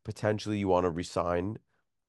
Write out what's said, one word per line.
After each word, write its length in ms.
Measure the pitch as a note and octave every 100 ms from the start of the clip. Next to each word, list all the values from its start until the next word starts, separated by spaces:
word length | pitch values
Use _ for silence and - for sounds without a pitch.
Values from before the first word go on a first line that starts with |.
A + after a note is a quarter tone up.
| -
potentially 540 | - G#2+ G#2+ G#2 G#2+
you 80 | G2
wanna 240 | F2+ F2+
re-sign 640 | E2 F2 F#2 F2 F2 F#2+ A2+ _ _ _ _